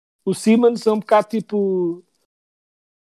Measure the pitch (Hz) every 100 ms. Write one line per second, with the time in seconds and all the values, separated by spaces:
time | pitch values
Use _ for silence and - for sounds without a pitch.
0 | _ _ - 180 220 233 240 233 220 214
1 | - 214 202 226 - 208 196 185 175 175
2 | - _ _ _ _ _ _ _ _ _